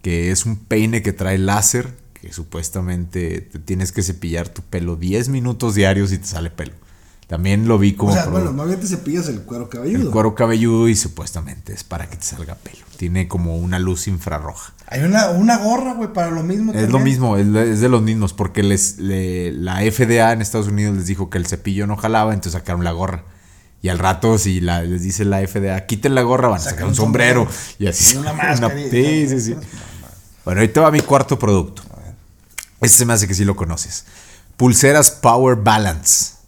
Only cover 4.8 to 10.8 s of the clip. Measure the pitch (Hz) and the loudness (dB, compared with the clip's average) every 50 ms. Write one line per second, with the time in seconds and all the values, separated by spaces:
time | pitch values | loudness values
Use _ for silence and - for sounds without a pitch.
4.8 | 87 87 85 80 85 90 98 113 120 127 135 131 120 123 120 - 123 117 101 104 | -4 -4 -4 -4 -4 -2 -2 -2 -2 -2 -2 -2 -2 -4 -4 -2 -2 0 2 4
5.8 | 98 95 98 98 101 95 98 92 - - - 85 82 82 - - 78 - - - | 4 4 4 2 2 0 -2 -4 -4 -8 -8 -6 -6 -8 -8 -10 -12 -12 -14 -20
6.8 | - - - - - - _ - - - 87 82 87 95 98 104 110 113 113 101 | -20 -20 -20 -20 -20 -20 _ -20 -12 -8 -6 -2 0 2 2 2 4 4 4 6
7.8 | 98 101 98 - - 104 101 185 165 143 87 92 92 - 131 139 147 170 185 185 | 6 4 4 2 2 2 2 2 2 0 0 0 0 -2 -4 -4 -4 -4 -4 -4
8.8 | 220 190 185 147 - 135 151 180 165 151 123 104 92 - 123 120 120 - - 120 | -4 -6 -6 -6 -6 -4 -4 -4 -4 -4 -8 -10 -10 -12 -10 -10 -10 -10 -10 -8
9.8 | 123 160 214 262 254 151 104 110 107 110 110 - 120 113 113 110 113 117 113 113 | -4 -2 -2 0 0 0 2 2 2 2 2 2 0 2 2 2 2 2 4 4